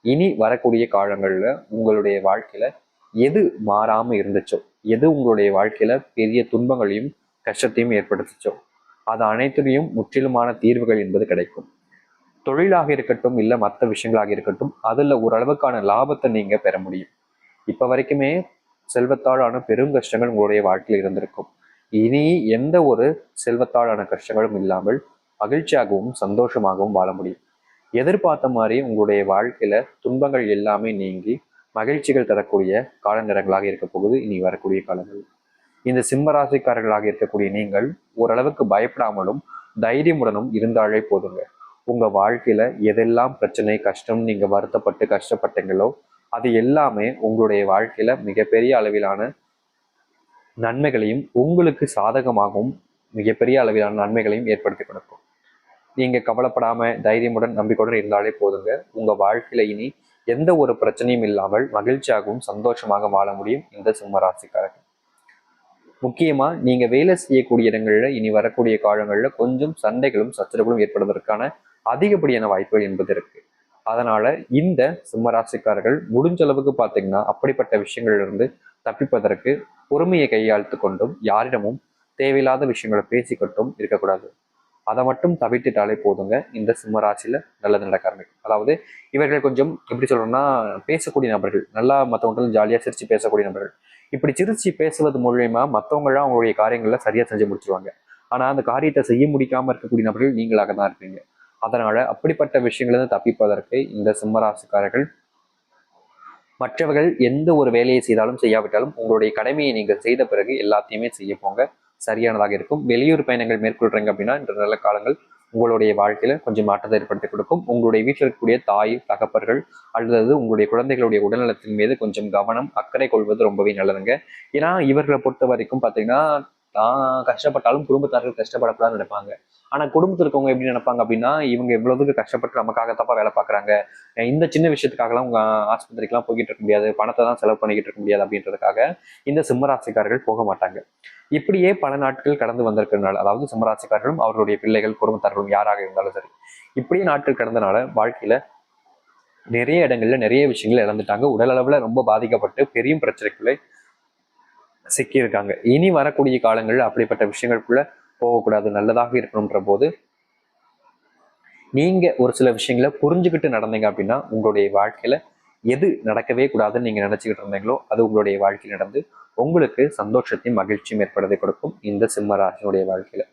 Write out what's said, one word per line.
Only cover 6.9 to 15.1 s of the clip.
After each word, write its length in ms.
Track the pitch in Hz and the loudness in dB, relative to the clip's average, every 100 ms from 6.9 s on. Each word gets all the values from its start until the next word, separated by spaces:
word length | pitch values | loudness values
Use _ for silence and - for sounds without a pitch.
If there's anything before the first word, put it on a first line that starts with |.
| 101 139 _ _ _ | -2 -6 _ _ _
கஷ்டத்தையும் 480 | - 101 123 110 120 | -10 -4 -2 0 0
ஏற்படுத்துச்சோ, 640 | 107 - 98 87 _ - - _ _ _ _ | 0 0 -6 -6 _ -8 -8 _ _ _ _
அது 200 | - 113 | -8 -2
அனைத்துலயும் 640 | 110 110 135 131 139 135 160 | 0 0 0 0 0 0 -2
முற்றிலுமான 680 | 110 - 135 135 123 120 110 | -6 -4 -2 0 0 0 2
தீர்வுகள் 400 | 113 120 117 110 | 2 2 2 0
என்பது 280 | 95 98 107 | 0 -2 0
கிடைக்கும். 460 | 90 90 - - _ _ _ _ _ _ _ - | -2 -2 -10 -20 _ _ _ _ _ _ _ -4
தொழிலாக 400 | 139 196 180 151 139 | 0 2 2 2 -2
இருக்கட்டும், 400 | - 117 123 123 | 0 0 0 2
இல்ல 100 | 110 120 | 2 2
மத்த 220 | 104 - 120 | 0 0 -2
விஷயங்களாக 380 | 107 117 110 104 104 | -2 0 0 0 -2
இருக்கட்டும், 360 | - 95 135 - 110 | -4 -4 -6 -4 -2
அதுல 260 | 117 143 | 0 2